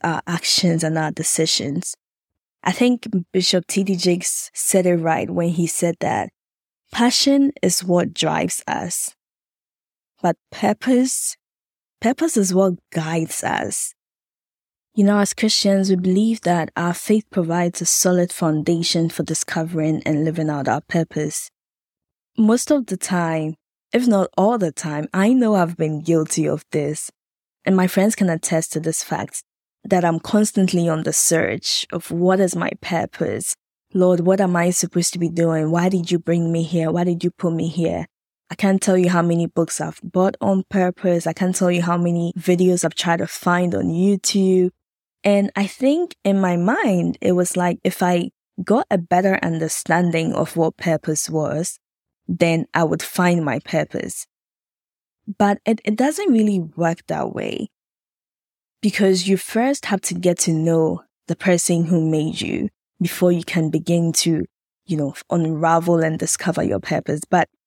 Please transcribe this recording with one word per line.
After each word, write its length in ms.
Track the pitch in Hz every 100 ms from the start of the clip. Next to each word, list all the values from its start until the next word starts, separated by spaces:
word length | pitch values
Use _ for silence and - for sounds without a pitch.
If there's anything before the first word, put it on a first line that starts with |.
our 180 | - 160 -
actions 560 | 170 - - 175 165
and 160 | 160 160
our 100 | 156
decisions. 840 | - 156 - 160 - 120 147 - - _ _ _ _ _ _
I 100 | -
think 340 | 180 247 247 - 190 175
Bishop 340 | 190 180 180 170
T 180 | -
D 120 | 196 185
Jakes 560 | 180 175 - - -
said 320 | - - 196 180
it 120 | 175
right 340 | 160 160 -
when 180 | 175 170
he 160 | 170 170
said 300 | - 175 165
that 280 | 165 123 - - _ _ _ _ _
passion 640 | - 240 - - 277 277 -
is 200 | 185 -
what 300 | 180 175 175
drives 480 | 165 160 160 175 - -
us, 480 | - 175 - - - _ _ _ _ _ _ _ _ _ _
but 140 | 180 - _
purpose, 840 | - 208 208 - 247 262 - - - _ _ _ _ _ _
purpose 340 | 226 - 320 240
is 160 | 190
what 200 | 185 196 175 _
guides 520 | - 156 165 160 -
us. 520 | - - 101 - - - _ _ _ _ _ _ _ _ _
You 120 | - 202
know, 140 | 208
as 140 | 202
Christians, 560 | - 220 - 202 196 190
we 60 | 190
believe 460 | 185 185 220 226
that 280 | - 175 156 -
our 180 | 170
faith 300 | 175 - 214 -
provides 480 | - 165 170 175 -
a 60 | 170
solid 480 | - 185 180 175
foundation 760 | - 170 156 151 170 165 175 165
for 160 | -
discovering 800 | 160 156 - 170 160 170 156 156 -
and 200 | 151 160
living 240 | 160 156
out 180 | 147 135
our 140 | 120
purpose. 680 | - 180 160 - 151 - - _ _ _ _ _ _ _ _ -
Most 340 | 214 240 -
of 160 | 294 247
the 100 | 185
time, 580 | - 180 170 160 156 160 _ _ _
if 120 | 240 247
not 240 | 202 185 -
all 220 | 196 240
the 160 | 180
time, 340 | - 165 147 156
I 180 | - 202
know 240 | 262 233 208
I've 220 | 170 170
been 240 | 156 151
guilty 440 | 160 165 160 - 151
of 200 | 151 -
this, 360 | 156 143 151 - - _ _ _ _
and 100 | -
my 140 | 190 185
friends 280 | - 196 -
can 140 | 190
attest 440 | 165 - 165 165
to 80 | 156
this 200 | 165 156
fact, 420 | - 160 202 - - _ _ _ -
that 180 | 185
I'm 160 | 175 165
constantly 720 | - 208 214 - 185 175 170
on 140 | 160
the 100 | 156
search 760 | 151 - 165 - - - - -
of 180 | 170 -
what 300 | 165 180 185
is 120 | 185
my 180 | 175 170 -
purpose. 720 | - 170 - - - 101 - - _ _ _
Lord, 260 | 185 180 180
what 220 | 170 190
am 160 | 190 175
I 140 | 170
supposed 420 | 180 170 180 175
to 60 | 180
be 100 | 170
doing? 420 | 170 170 160 156
Why 160 | 170 180
did 240 | 190 170
you 80 | 175
bring 320 | 165 170 165
me 120 | 165
here? 280 | 165 170 160
Why 140 | 165 180
did 180 | 175
you 80 | 175
put 220 | - 175
me 160 | 165 165
here? 380 | 165 165 85 160 _ _ _ -
I 60 | 175
can't 260 | 196 190
tell 160 | - 185
you 120 | 180
how 120 | 180
many 260 | 170 170 170
books 320 | - 165 -
I've 220 | 156 -
bought 320 | - 180 190 -
on 240 | 202 190 190
purpose. 560 | 202 180 180 190 175 165
I 60 |
can't 240 | 165 185 180
tell 160 | 180
you 100 | 175
how 160 | 170 175
many 360 | 175 170 170 175
videos 460 | 170 180 185 180
I've 100 | 160
tried 260 | - 180 170
to 80 | 190
find 460 | - - 175 180
on 120 | - -
YouTube. 840 | 165 190 196 - 202 190 185 180 - _ _ _ _
And 280 | 202 202 202 -
I 120 | 196
think 480 | - 262 311 349 -
in 180 | 196 196
my 160 | 190 175
mind, 640 | 175 311 339 185 170 170
it 120 | 196
was 220 | 180 180 185
like, 220 | 175 170
if 180 | - -
I 300 | 180 180 175 - _ -
got 240 | 180 220 -
a 80 | 190
better 400 | 170 180 190 190
understanding 920 | 170 165 160 - - 170 180 165 160
of 240 | - 160 165
what 200 | 160 -
purpose 520 | - 156 - 156 -
was, 480 | 156 151 147 175 - _ _ _ _ -
then 380 | 175 170 165 -
I 100 | 170
would 200 | 165 165
find 420 | - - 180 175 143
my 140 | 120
purpose. 640 | - 165 147 - - - - _ _ _ _ _ _ _ _ _ - 202
But 220 | 202 202
it, 160 | - 226 -
it 100 | 214
doesn't 380 | 262 311 -
really 260 | 233 214 196
work 460 | 160 156 170 170 -
that 300 | 156 - -
way, 320 | - - - _ _ _ _ _ _ _ _ _ _ _
because 460 | 214 - 196 185 180
you 100 | 196
first 480 | - 226 254 277 -
have 160 | 190
to 140 | - 175
get 240 | 180 175
to 140 | -
know 500 | 160 165 165 160 175 - _ -
the 80 | 170
person 480 | - 175 - 170
who 260 | 165 175 160
made 320 | 156 156 -
you 280 | - - 208 - _ -
before 320 | 170 - 180
you 120 | 175
can 260 | - 175 160
begin 440 | 160 165 170 170
to, 300 | 160 175 160 - _ _ _ -
you 100 | 156
know, 160 | 143 - -
unravel 720 | 175 160 156 160 165 170 170
and 180 | 160 160
discover 460 | 165 - - 190
your 160 | 165 101
purpose. 420 | - 160 - 147 -
But 180 | 180 - _